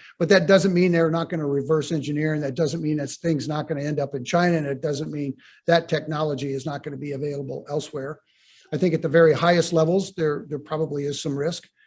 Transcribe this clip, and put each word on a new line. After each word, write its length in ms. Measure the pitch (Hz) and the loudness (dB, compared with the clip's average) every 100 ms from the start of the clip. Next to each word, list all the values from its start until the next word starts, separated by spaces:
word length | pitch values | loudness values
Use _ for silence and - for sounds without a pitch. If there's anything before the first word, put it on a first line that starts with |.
| - - | -16 -2
But 120 | 170 | 4
that 180 | 190 160 | 6 6
doesn't 260 | 190 190 | 6 6
mean 200 | 180 180 | 4 4
they're 180 | 170 165 | 4 2
not 180 | 165 165 | 0 -2
gonna 160 | 165 147 | -4 -2
reverse 460 | 139 135 156 147 | -2 0 0 0
engineer, 440 | 160 151 147 156 151 | -4 -2 -2 -2 -2
and 80 | |
that 120 | 139 127 | -4 -2
doesn't 260 | 151 165 | -2 -2
mean 140 | 151 151 | -2 -2
that 120 | - | -4
thing's 400 | - 170 147 135 | -4 -2 -2 -2
not 180 | 151 147 | -4 -4
gonna 160 | 143 | -4
end 160 | 147 143 | -4 -4
up 160 | 139 135 | -4 -6
in 80 | |
China, 320 | 123 175 175 165 | -2 2 2 2
and 100 | 143 | -2
it 160 | 131 | -4
doesn't 300 | 147 143 156 | -4 -4 -6
mean 220 | 151 139 - - _ - | -6 -6 -8 -16 _ 0
that 220 | 170 165 | 0 2
technology 640 | 156 143 151 156 135 139 | -4 -2 -4 -2 -4 -4
is 120 | 135 147 | -6 -6
not 180 | 143 | -8
gonna 120 | 151 135 | -8 -10
be 160 | 143 | -8
available 540 | 135 147 143 131 127 - | -6 -6 -6 -8 -10 -6
elsewhere. 540 | 147 - 143 139 151 _ _ _ _ _ | -6 -6 -8 -10 -12 _ _ _ _ _
I 60 | 147 | 0
think 160 | 180 | 0
at 80 | 156 | 0
the 80 | 160 | 4
very 240 | 165 165 | 6 6
highest 400 | 135 170 175 160 | 6 4 4 4
levels, 400 | 165 160 190 - | 2 2 2 -2
there, 320 | - 156 147 139 | -2 -2 -2 -6
there 100 | 143 | -10
probably 460 | - 156 151 143 | -6 -4 -4 -4
is 180 | 143 139 | -4 -4
some 160 | 151 139 | -4 -4
risk. 300 | 156 175 - _ | -4 -6 -12 _